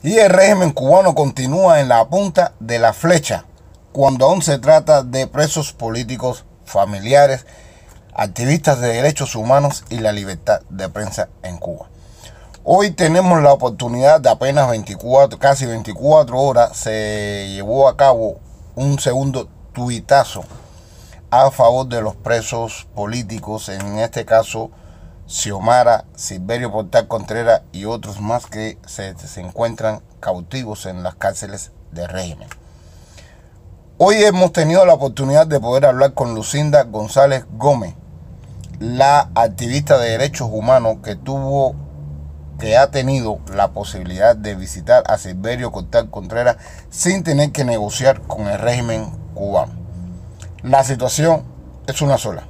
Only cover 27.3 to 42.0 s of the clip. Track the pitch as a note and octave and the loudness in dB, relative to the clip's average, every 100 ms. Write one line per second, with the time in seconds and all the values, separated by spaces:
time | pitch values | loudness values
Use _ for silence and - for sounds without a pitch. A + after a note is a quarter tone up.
27.3 | A2 A#2 A2 - F2+ G2+ A#2 A2 G2+ G#2 | -4 2 2 0 -12 -8 -8 -10 -12 -6
28.3 | A#2+ - G#2+ A2 G#2+ - - G2 F2+ - | -6 -6 -10 -10 -12 -18 -14 -12 -14 -18
29.3 | - F2+ F#2 A#2 A2+ A2 G#2 _ - - | -16 -14 -6 -6 -4 -6 -6 _ -12 -8
30.3 | F#2 F2 C3 A#2 G#2 F#2+ F2+ F2+ - G2 | -8 -8 -10 -10 -12 -12 -10 -10 -6 -6
31.3 | G2+ G2+ G2+ - - - E2+ F2 F2+ F#3 | -6 -12 -14 -16 -20 -20 -12 -10 -10 -10
32.3 | D2 - - - - - - - - - | -14 -18 -20 -20 -20 -20 -20 -20 -20 -20
33.3 | - - _ - - _ _ F#3 A3 G#3 | -20 -20 _ -20 -20 _ _ 4 6 4
34.3 | F3+ F3+ - D#3 F3+ F3+ D#3 C#3 A#2 C3+ | 4 2 2 2 6 6 6 2 -4 2
35.3 | D3 D#3+ D3 A2+ B2+ C#3 B2+ C#3 C3+ B2 | 4 4 2 0 4 4 4 2 2 -4
36.3 | A2+ A2 C#3+ D3+ D3 B2 G#2+ G#2+ C3+ C#3 | -4 -6 -4 2 2 2 -4 -4 2 4
37.3 | C3+ - A2 C3+ C3+ F#2 - - - - | 2 -6 -4 0 0 -4 -14 -20 -20 -20
38.3 | - - - - - A2 B2 C3+ C#3+ - | -20 -20 -18 -18 -12 -8 2 4 4 2
39.3 | - A#2 F#2 A#2+ C3+ D3 C#3 A#2 A2+ C#3+ | 0 0 0 -4 -4 2 2 2 -2 -4
40.3 | - A#2 A2 A2+ C3 A2+ A2 - G2 - | -4 -8 -4 2 2 2 -4 -8 -10 -8
41.3 | C3+ C3+ C#3 C3 - - - | -6 -4 0 -2 -4 -14 -16